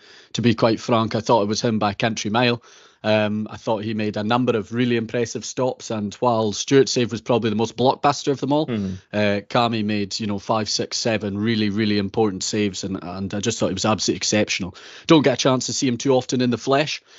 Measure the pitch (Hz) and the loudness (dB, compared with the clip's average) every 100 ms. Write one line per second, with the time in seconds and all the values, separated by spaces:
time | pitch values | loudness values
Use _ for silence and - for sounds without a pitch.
0 | - - - - 120 - 117 104 - 113 | -14 -20 -12 0 2 4 2 2 0 0
1 | 110 113 117 117 104 107 120 110 104 101 | 0 -2 2 2 2 0 0 0 -2 0
2 | 117 104 107 113 123 120 - - - _ | -2 -2 -2 2 2 0 -6 -20 -20 _
3 | 107 107 107 107 107 104 123 107 107 107 | 2 2 2 -2 -6 -6 -4 -2 -2 -4
4 | 107 104 104 123 123 110 95 117 123 117 | -2 -2 0 0 2 0 -2 -2 0 0
5 | 110 123 113 117 - - 127 - - 110 | -2 -4 -4 -6 -8 -4 -4 -4 -6 -4
6 | 104 - 123 113 107 98 - 139 - 131 | -6 0 2 2 0 -2 2 4 4 2
7 | 113 113 - 117 113 107 113 120 127 - | -2 -2 0 0 2 0 -2 2 2 4
8 | 143 - 147 131 135 147 147 110 95 92 | 2 0 -2 -2 0 0 0 -2 -4 -8
9 | - 104 104 101 - 123 117 113 104 104 | -6 0 0 0 0 0 2 0 -2 -2
10 | 98 - 107 98 - 110 104 - - - | -4 -4 -4 -4 0 0 0 -4 -4 -4
11 | 120 107 104 101 113 110 104 104 107 104 | -2 -2 -2 -2 0 0 0 0 0 0
12 | 98 117 110 92 - 107 104 95 95 95 | 0 0 0 -2 -4 0 -2 -2 -6 -6
13 | 87 92 95 104 113 - 104 95 110 104 | -8 -8 -6 -4 -4 -2 -2 0 0 0
14 | - 92 - 107 104 - 87 - - - | -2 -2 0 0 0 -2 -6 -12 -20 -4
15 | - 160 131 120 143 127 - - 135 117 | 4 6 4 2 2 0 -2 -2 -2 0
16 | 139 127 - 131 123 117 131 139 156 - | 2 2 2 0 0 0 0 0 0 -4
17 | _ | _